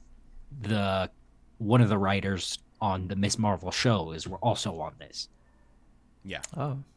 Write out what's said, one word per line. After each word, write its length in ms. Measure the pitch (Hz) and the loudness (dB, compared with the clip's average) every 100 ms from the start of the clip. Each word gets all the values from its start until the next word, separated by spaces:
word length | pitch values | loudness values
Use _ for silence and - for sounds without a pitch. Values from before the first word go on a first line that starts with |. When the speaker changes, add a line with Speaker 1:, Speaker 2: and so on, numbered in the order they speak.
| - - - - - 139 | -20 -20 -20 -20 -16 -8
Speaker 1:
the, 480 | 104 107 98 95 90 - - - - - | -2 0 2 0 -2 -6 -20 -20 -20 -6
one 220 | 104 123 | 4 6
of 80 | 110 | 8
the 100 | 104 | 4
writers 600 | 98 98 98 95 - - - - | 2 2 0 -2 -4 -8 -12 -4
on 260 | 104 95 90 | -2 -2 -2
the 80 | 98 | 0
Miss 240 | 101 - | 0 2
Marvel 320 | 104 92 90 | 2 0 -2
show 400 | - 123 107 82 | 0 2 2 0
is, 160 | 80 92 | -8 -10
were 120 | 92 | -2
also 380 | 117 101 104 82 | 0 0 -2 -6
on 120 | 78 - | -10 -12
this. 300 | 71 - - - - _ - - - - - _ 98 | -16 -14 -14 -16 -20 _ -20 -20 -20 -20 -20 _ -10
Speaker 2:
Yeah. 160 | 78 - - | -10 -8 -6
Speaker 3:
Oh. 60 | 147 | -4
Okay. 80 | 135 139 | -6 -10